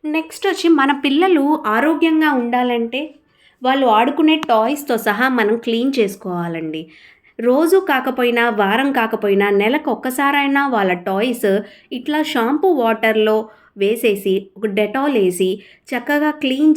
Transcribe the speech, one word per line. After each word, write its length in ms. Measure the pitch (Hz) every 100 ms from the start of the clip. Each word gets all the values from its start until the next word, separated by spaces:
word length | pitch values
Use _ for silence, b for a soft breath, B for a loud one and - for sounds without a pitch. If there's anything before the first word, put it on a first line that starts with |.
నెక్స్ట్ 420 | 311 311 320 - 392
వచ్చి 220 | 359 339
మన 240 | 311 269
పిల్లలు 680 | 277 277 277 381 339 277 302 220
ఆరోగ్యంగా 640 | 220 294 311 330 311 311
ఉండాలంటే, 800 | 269 240 247 247 240 233 269 311 - b b b b
వాళ్ళు 240 | 254 269 262
ఆడుకునే 500 | 214 247 285 311 320
టాయ్స్తో 600 | 320 226 220 285 - 233
సహా 320 | 226 202 254
మనం 280 | 247 208 233
క్లీన్ 360 | 233 226 254 269
చేసుకోవాలండి. 920 | 202 196 185 175 170 165 160 156 170 B B B B -
రోజు 360 | 233 262 330 381
కాకపోయినా, 720 | 370 269 254 254 240 240 233
వారం 420 | 208 196 220 277
కాకపోయినా, 580 | 262 220 220 208 196 202
నెలకు 400 | 202 208 285 302
ఒక్కసారైనా 760 | 214 262 254 277 285 277 277 277
వాళ్ళ 240 | 233 190
టాయ్స్ 680 | 180 180 190 247 247 208 196 208 B B
ఇట్లా 300 | 254 277 302
షాంపూ 460 | 302 262 226 294 381
వాటర్లో 800 | 311 226 220 226 220 214 220 320 B B -
వేసేసి, 720 | 196 226 240 196 196 190 190 -
ఒక 100 | 214
Dettol 460 | 196 208 262 285
వేసి, 500 | 254 185 180 185 202 B B
చక్కగా 460 | - 247 247 294 302
క్లీన్ 440 | 294 277 262 311